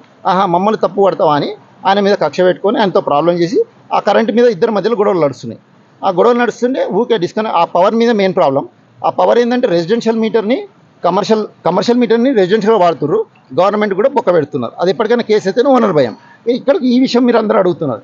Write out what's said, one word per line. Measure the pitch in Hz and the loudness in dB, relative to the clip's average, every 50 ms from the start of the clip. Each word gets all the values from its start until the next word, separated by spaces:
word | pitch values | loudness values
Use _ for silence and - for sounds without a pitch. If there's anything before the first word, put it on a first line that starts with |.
| - _ _ _ - | -6 _ _ _ -4
ఆహా | - 185 185 196 | -2 0 0 0
మమ్మల్ని | 170 170 175 190 208 220 - - 185 | 0 0 0 0 0 0 0 -2 -4
తప్పు | 190 202 196 | 0 0 0
పడతావా?" | 190 165 - 202 160 147 | 0 2 2 2 2 2
అని | 143 165 302 427 - - _ _ _ - | 0 -2 -4 -8 -12 -18 _ _ _ -2
ఆయన | 180 196 202 | 0 0 2
మీద | 202 196 202 | 2 0 0
కక్ష | 196 170 151 - - | 0 -2 -2 0 0
పెట్టుకొని | 180 180 180 180 - 196 226 - | 0 0 0 0 -2 -2 0 0
ఆయనతో | 220 190 165 208 | 0 0 0 -2
ప్రాబ్లం | - - 143 143 156 170 175 | 0 0 0 0 0 0 0
చేసి | 175 175 170 220 392 466 - _ - - - - | 0 -2 0 0 -2 -2 -2 _ -16 -10 -6 -4
ఆ | 269 | -2
కరెంట్ | - 214 202 208 226 214 214 | -2 0 0 0 0 0 2
మీద | 226 240 | 2 2
ఇద్దరి | 247 220 165 196 233 | 2 2 0 -2 -2
మధ్యలో | 220 202 175 190 233 | -2 -2 -2 -2 -2
గొడవలు | 190 208 202 202 175 | 0 0 0 0 0
నడుస్తున్నాయి. | 156 143 131 - - 117 113 - _ _ _ _ _ _ _ _ - | 0 -2 -2 -6 -10 -14 -14 -16 _ _ _ _ _ _ _ _ -6
ఆ | 190 | -2
గొడవలు | 190 175 196 233 247 240 | 0 2 2 2 2 2
నడుస్తుంటే | 247 226 - - 233 247 269 - - | 0 -2 -2 -2 -4 -4 -2 -2 -4
ఊకే | - 214 185 240 - 226 196 | -2 -2 -2 0 0 0 -2
డిస్కనెక్ట్. | 165 160 - 214 220 220 196 170 | -2 -4 -4 -4 -4 -2 0 0
ఆ | 170 | 0
పవర్ | 156 - 175 180 208 214 | 0 2 2 2 2 2
మీద | 226 233 233 | 2 0 2
మెయిన్ | 240 202 196 190 170 | 2 2 0 0 0
ప్రాబ్లం. | 190 170 143 135 135 226 - - _ _ _ _ - - | 2 0 2 0 0 -4 -6 -12 _ _ _ _ -6 -4
ఆ | 160 | -4
పవర్ | 165 - 185 185 214 233 | 0 0 0 2 2 2
ఏంటంటే | 240 233 247 247 247 220 | 2 0 0 -2 0 0
రెసిడెన్షియల్ | 175 170 170 160 214 233 - 226 233 226 | 0 -2 0 -2 -2 -2 0 -2 -2 -2
మీటర్ని | 220 220 180 220 190 202 247 359 415 392 _ _ _ _ _ _ - | -2 -2 -2 -2 0 0 -2 -4 -4 -10 _ _ _ _ _ _ -4
కమర్షియల్, | 175 170 196 202 - 220 214 208 - - _ - | -2 -2 0 0 0 0 0 0 -4 -10 _ -4
కమర్షియల్ | 170 175 190 190 - 240 247 | -2 -2 0 0 0 0 0
మీటర్ని | 240 196 226 233 233 269 285 | 2 2 2 2 2 2 2
రెసిడెన్షియల్‌గా | 214 185 165 202 220 196 208 226 208 175 | 2 2 2 0 0 2 2 2 4 2
వాడుతుర్రు, | 175 165 131 147 143 185 214 220 - _ _ _ _ 131 135 | 2 2 0 -2 -2 -2 -2 -4 -6 _ _ _ _ -2 0
గవర్నమెంట్ | 180 202 202 214 214 208 190 | 0 0 0 0 -2 -2 0
కూడా | 175 220 269 | 0 0 0
బొక్క | 285 240 - - 175 | 0 0 0 2 0
పెడుతున్నారు. | 170 143 - - 139 120 113 - - | 0 0 -2 -4 -6 -6 -6 -6 -4
అది | 165 180 | -2 -2
ఎప్పటికైనా | 190 - 226 208 240 240 220 | -2 -2 -2 0 0 -2 0
కేసు | - 214 214 160 185 | 0 -2 0 0 -2
అయితేనే | 190 254 240 294 | -2 0 2 2
ఓనర్ | 262 247 226 208 180 | 2 2 2 2 2
భయం. | 147 135 117 - - - - - _ _ | 0 0 0 -2 -8 -18 -20 -20 _ _
ఇక్కడికి | 226 254 220 185 - 285 381 254 254 | -4 -4 -2 0 0 0 0 0 0
ఈ | 233 247 | 2 2
విషయం | 262 233 - 240 262 | 2 2 2 2 2
మీరు | 240 240 233 | 2 2 2
అందరూ | 226 208 214 220 | 0 2 0 0
అడుగుతున్నారు. | 190 180 175 - 165 139 120 104 | 0 0 -2 -2 -4 -6 -6 -8